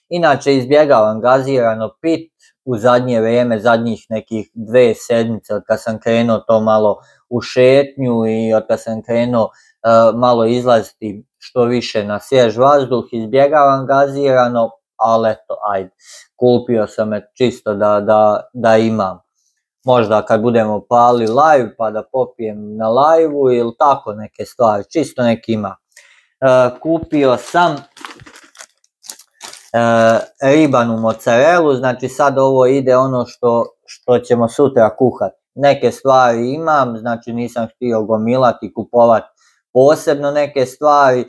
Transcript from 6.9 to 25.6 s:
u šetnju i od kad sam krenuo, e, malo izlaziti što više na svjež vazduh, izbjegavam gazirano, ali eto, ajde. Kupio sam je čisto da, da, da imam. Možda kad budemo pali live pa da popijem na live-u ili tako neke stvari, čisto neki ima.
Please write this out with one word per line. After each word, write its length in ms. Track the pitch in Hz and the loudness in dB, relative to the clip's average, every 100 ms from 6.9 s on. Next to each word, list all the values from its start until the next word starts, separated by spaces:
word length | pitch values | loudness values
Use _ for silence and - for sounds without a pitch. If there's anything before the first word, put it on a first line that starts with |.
| 98 _ _ - | -2 _ _ -10
u 120 | 123 | -8
šetnju 840 | - 127 127 135 139 - 131 117 113 | -6 2 4 4 0 -4 -4 -2 -2
i 260 | 110 113 | -2 0
od 100 | 110 110 | -2 -2
kad 140 | 110 | -6
sam 220 | - 110 | -6 -10
krenuo, 460 | - 117 120 120 104 _ _ _ | -4 -4 -2 -2 -2 _ _ _
e, 60 | 113 113 113 110 | 2 4 4 2
malo 300 | 123 120 113 | 2 2 2
izlaziti 800 | 123 123 120 104 - 110 101 - _ | 0 2 0 0 -10 -12 -12 -18 _
što 260 | - 127 | -10 -2
više 400 | 120 123 117 113 | -2 -2 -4 -6
na 160 | 101 104 | -6 -6
svjež 380 | - 135 120 110 | -2 2 2 2
vazduh, 480 | 131 147 131 120 113 | 2 2 0 -4 -6
izbjegavam 760 | 117 110 131 143 151 139 135 131 | -8 -4 0 2 4 2 2 0
gazirano, 840 | 139 143 135 139 127 123 120 113 - _ - | 0 0 0 0 2 2 0 -4 -6 _ -4
ali 340 | 113 113 113 | 0 0 0
eto, 260 | 107 - 101 104 | -4 -10 -10 -6
ajde. 160 | 98 92 _ - - - - | -6 -8 _ -20 -20 -20 -2
Kupio 440 | 123 123 120 113 104 | 2 2 0 -2 -2
sam 260 | - 110 | -4 -6
je 180 | 107 - - | -6 -10 -4
čisto 360 | 120 120 - | -4 -4 -6
da, 260 | 101 104 104 | -2 0 0
da, 500 | 101 107 107 104 - | 2 2 4 0 -6
da 240 | 123 113 110 | -4 0 2
imam. 420 | 113 110 95 90 _ _ _ _ _ _ - | 2 -2 -4 -8 _ _ _ _ _ _ 0
Možda 400 | 123 107 107 104 | 0 2 0 0
kad 160 | 113 | -2
budemo 440 | 110 117 107 107 - | 0 0 0 -4 -2
pali 360 | 120 120 123 113 | 2 4 2 0
live 480 | 117 156 151 113 - | 0 2 2 0 -6
pa 140 | 110 | -6
da 120 | 107 107 | -6 -8
popijem 640 | 131 123 - 110 104 104 107 | -6 -6 -6 -10 -10 -12 -6
na 120 | 110 | -2
live-u 600 | 120 147 165 160 143 135 | 2 2 4 2 0 0
ili 240 | 123 117 117 | 0 -2 0
tako 340 | 147 135 - | 0 0 -4
neke 320 | 104 104 - 104 | -12 -12 -14 -12
stvari, 380 | - 117 104 101 | -2 0 0 -4
čisto 320 | 165 135 - | -4 -4 -2
neki 300 | 120 117 - | -2 -2 -4
ima. 220 | 110 | -6